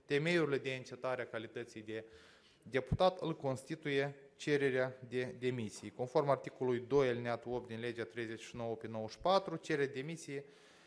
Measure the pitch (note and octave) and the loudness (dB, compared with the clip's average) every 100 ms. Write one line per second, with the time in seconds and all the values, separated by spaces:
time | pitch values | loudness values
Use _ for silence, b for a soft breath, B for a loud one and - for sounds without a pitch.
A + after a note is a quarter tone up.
0 | - C#3+ D#3+ F3 D3 C3 C3 C3 - B2+ | 0 2 4 4 4 2 0 -4 -6 -4
1 | B2+ B2 A2+ A2+ A2+ B2 A#2+ A2 G#2+ A2 | -2 -2 -4 -6 -6 -8 -10 -10 -8 -8
2 | - B B B B B - C3 - - | -8 B B B B B 0 0 2 6
3 | F#3 F3+ D#3+ D#3 C3+ B2+ - D#3+ D3 C#3 | 6 4 -4 -2 -2 -2 -4 -6 0 2
4 | C#3 C#3 - - D3+ C#3+ C#3 B2+ B2+ - | 0 -4 -18 -6 2 4 4 4 0 -2
5 | A2+ B2+ B2+ - B2+ B2 G#2+ - G#2 - | -4 -2 -2 -2 -2 0 -4 -6 -10 -6
6 | B2 D#3+ C#3+ C3 - - B2+ A#2+ A#2 C#3+ | 0 2 4 2 0 -2 0 0 2 4
7 | B2+ A#2+ A#2+ A#2 A#2+ B2 A#2+ A2+ A#2+ A2+ | 4 2 -2 -2 -2 -6 -6 -6 -6 -6
8 | G#2+ A#2+ A2+ A2+ - B2 A#2 A2 A2+ A2+ | -6 -6 -6 -8 -10 -6 -6 -6 -6 -6
9 | A2 - F3 F#3+ F#3 E3 - D3 C3+ C3 | -8 -2 4 4 2 -6 -2 0 0 -2
10 | D3 D#3+ - C#3 - B B B | -8 -8 -8 -10 -10 B B B